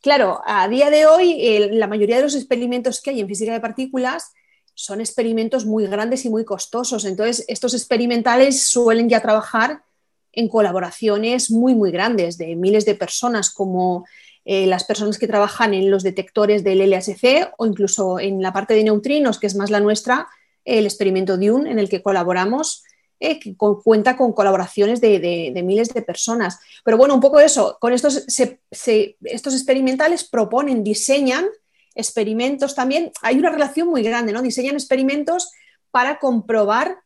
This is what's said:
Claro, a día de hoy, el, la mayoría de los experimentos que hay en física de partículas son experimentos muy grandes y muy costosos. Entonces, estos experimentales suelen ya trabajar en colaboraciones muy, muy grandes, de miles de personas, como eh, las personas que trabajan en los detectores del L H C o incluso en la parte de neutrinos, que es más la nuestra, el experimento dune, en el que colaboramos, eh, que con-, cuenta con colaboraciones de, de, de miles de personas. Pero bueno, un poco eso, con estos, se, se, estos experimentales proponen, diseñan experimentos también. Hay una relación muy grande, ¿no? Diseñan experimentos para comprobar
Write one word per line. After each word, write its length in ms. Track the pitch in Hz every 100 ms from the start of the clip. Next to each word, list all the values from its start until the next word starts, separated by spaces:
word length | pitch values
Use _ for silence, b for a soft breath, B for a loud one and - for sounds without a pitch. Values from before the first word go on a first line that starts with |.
Claro, 400 | 269 285 202 170 -
a 220 | 202 190
día 200 | 247 285
de 180 | 302 311
hoy, 420 | 330 359 320 240
el, 320 | 214 208 220
la 80 | 202
mayoría 300 | 214 208 240
de 40 |
los 140 | 285 277
experimentos 640 | 262 240 240 247 247 220
que 100 | -
hay 80 | 269
en 80 | 196
física 260 | 196 220
de 80 | 226
partículas 720 | 226 220 262 262 254 330 - _ _ _ _ -
son 240 | - 202
experimentos 680 | 226 - 226 226 226 262 214
muy 200 | 220 202
grandes 380 | 202 226 254
y 60 | 254
muy 140 | 220
costosos. 600 | 226 190 - 233 247 226
Entonces, 400 | 196 190 214 233 -
estos 280 | 226 247
experimentales 920 | 240 - 233 240 240 240 240 277 262 -
suelen 420 | 247 233 226 233
ya 140 | 220
trabajar 640 | 220 214 214 226 240 302 _ _ _ _ _
en 160 | - 226
colaboraciones 1000 | 226 208 180 175 - 220 202 220 254 -
muy, 280 | 226 254 233
muy 160 | 196
grandes, 460 | 175 208 226 170 170
de 180 | 165 170
miles 280 | 185 214
de 120 | 214 208
personas, 540 | 175 - 247 226 196
como 540 | - 196 185 180 180 180 b b b
eh, 220 | - 196 190
las 180 | 180
personas 340 | - 202 208 208
que 80 | 226
trabajan 460 | 214 202 - 220
en 160 | 196 190
los 120 | 196
detectores 600 | 185 185 185 - 208 208
del 180 | 196 190
L 160 | 196 185
H 180 | 185
C 340 | 190 247 285 370 -
o 100 | 226
incluso 520 | 190 196 - 185 185
en 240 | 196 196
la 100 | 190
parte 220 | 190 208
de 100 | 220
neutrinos, 540 | 214 214 214 294 269 214
que 80 | 202
es 100 | 196
más 140 | 202
la 100 | 208
nuestra, 480 | 208 214 - 254 320 B B B
el 200 | - 226
experimento 520 | 208 - 196 185 190 185
dune, 340 | 202 240 302
en 80 | 226
el 100 | 196
que 140 | 185
colaboramos, 840 | 202 190 175 180 190 254 311 - b b b _
eh, 180 | 311 311
que 180 | 214 185
con-, 240 | 208 202
cuenta 340 | 226 220 214 254
con 160 | 247
colaboraciones 680 | 220 196 190 180 - 202 240
de, 180 | 233 196
de, 320 | 175 170 160
de 80 | 127
miles 300 | 180 202 233
de 80 | 240
personas. 580 | 220 170 - 233 185 - B B
Pero 120 | - 226
bueno, 180 | 277
un 60 | 269
poco 200 | 269 294
eso, 380 | 302 277 190 -
con 120 | 233
estos, 320 | 247 285 277 -
se, 320 | - 254 - _
se, 460 | - - 214 202 -
estos 320 | - 233 285
experimentales 720 | 262 262 262 262 262 302 339 -
proponen, 560 | 240 214 233 285 247
diseñan 640 | 208 208 - 277 269 262 381 440 _ _ _
experimentos 800 | - 220 - 208 220 254 277 277
también. 380 | 277 262 285 339 -
Hay 160 | 226 262
una 120 | 330
relación 380 | 311 285 294 339
muy 140 | 302
grande, 300 | 220 240 233
¿no? 100 | 214
Diseñan 320 | 254 240 254
experimentos 800 | 285 277 262 269 285 294 349 - B B B _
para 280 | 247 254 302
comprobar 800 | 277 240 - 220 202 220 320 370